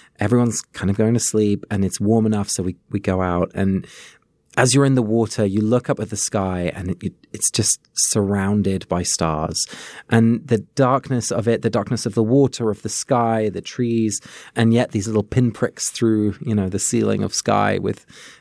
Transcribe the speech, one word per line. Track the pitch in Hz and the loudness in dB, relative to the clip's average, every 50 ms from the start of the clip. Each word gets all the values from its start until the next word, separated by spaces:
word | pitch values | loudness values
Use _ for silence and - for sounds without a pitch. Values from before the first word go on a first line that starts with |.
| - _ _ | -20 _ _
everyone's | - 104 104 123 120 120 117 104 - - _ | -4 0 2 2 2 2 2 -2 -4 -8 _
kind | - - - 95 | -10 -4 -2 0
of | 98 | 0
going | 110 107 110 120 | 2 2 2 2
to | 110 | 0
sleep, | - - - 107 107 104 101 101 - - | 0 0 0 2 2 2 0 -2 -4 -4
and | 101 98 98 | -2 0 0
it's | 92 - - | 0 -2 0
warm | 101 104 113 113 110 | 2 2 4 4 4
enough, | 110 107 104 101 - | 2 0 0 -2 -4
so | - - 90 | -4 -4 -4
we, | 92 90 - _ - | -4 -6 -8 _ -8
we | - 101 | -8 -4
go | - 101 92 92 | -2 -2 0 0
out. | 92 90 87 87 90 - - | 0 0 0 0 0 -2 -2
And | 98 98 98 95 92 - - - - - - - _ _ _ _ _ _ _ - | 0 0 0 0 -2 -4 -8 -16 -20 -20 -20 -20 _ _ _ _ _ _ _ 0
as | - 131 123 123 | 2 2 4 4
you're | 143 139 | 4 4
in | 135 135 | 4 2
the | 127 113 | 2 2
water, | 104 110 117 113 104 - - 104 | 2 0 0 0 0 0 -2 0
you | 98 95 107 | 0 0 0
look | 107 107 123 120 - | 2 2 0 0 0
up | - 127 - | -2 -4 -4
at | 110 107 | -6 -6
the | 107 | -6
sky | - - - - 104 95 92 92 90 87 87 - | -6 -4 -2 -2 -2 -2 -2 -2 -2 -4 -4 -4
and | 98 92 90 | -4 -6 -6
it, | 87 - - | -6 -6 -8
it, | 85 - _ _ _ | -10 -10 _ _ _
it's | - - - - | -8 -6 -4 -2
just | - - 104 - - - _ _ _ | 0 0 0 0 -2 -4 _ _ _
surrounded | - - - - 110 101 98 101 98 95 101 104 104 90 98 95 87 - | -2 -2 0 0 0 0 2 0 0 0 2 2 2 2 0 -2 -2 -2
by | - 87 87 87 | -2 -2 -2 0
stars. | - - - 85 80 78 78 78 - 82 - - - - - - - - - - - | -2 -2 0 0 0 0 -2 -4 -4 -4 -6 -6 -8 -10 -14 -18 -18 -18 -20 -2 2
And | - 117 113 113 120 113 - | 4 4 4 4 2 0 0
the | - 120 101 - - _ | 0 0 -2 -2 -2 _
darkness | 139 135 123 135 131 - - 127 120 - - | 2 2 2 2 0 -2 -2 -4 -2 -2 -2
of | - 117 101 | -4 -2 0
it, | 117 113 - | 0 0 0
the | - 110 | 0 -2
darkness | 113 110 98 - 123 104 - | -2 -2 -2 -2 -4 -4 -4
of | 113 - | -2 0
the | 117 110 | 0 2
water, | 110 127 139 139 127 - - 117 107 | 4 4 4 4 4 2 -2 -2 -2
of | 98 - | -2 -4
the | - 104 | -6 -8
sky, | - - - - 131 120 117 113 113 110 107 104 | -8 -6 -2 0 0 2 2 2 0 0 0 -2
the | 90 101 | -4 -6
trees, | - - - - 120 117 117 113 113 107 104 - - - - - - - - | -10 -8 -4 -2 -2 0 0 0 0 0 -2 -6 -10 -16 -20 -20 -20 -6 0
and | 117 117 113 113 | 2 4 4 4
yet | 120 123 - - | 4 2 0 -2
these | 104 98 | -4 -2
little | 110 110 107 | 0 0 0
pinpricks | 101 - - 131 123 117 104 - 123 - - - - - | 0 0 0 2 2 2 0 -2 -4 -4 -4 -6 -8 -8
through, | - - 117 113 110 107 104 104 101 - | -4 0 0 2 2 2 0 0 -2 -4
you | - 120 107 | -4 -2 0
know, | 104 95 92 | 0 0 -2
the | 98 98 | -2 -4
ceiling | - - 123 113 107 104 104 101 | -2 -2 0 0 0 0 0 -2
of | 101 98 - | -2 -4 -4
sky | - - 120 107 104 101 101 101 | -4 -2 0 2 2 2 0 0
with, | 98 98 104 104 - - - - - - - - - | -2 -2 -4 -6 -6 -12 -20 -20 -20 -20 -20 -20 -12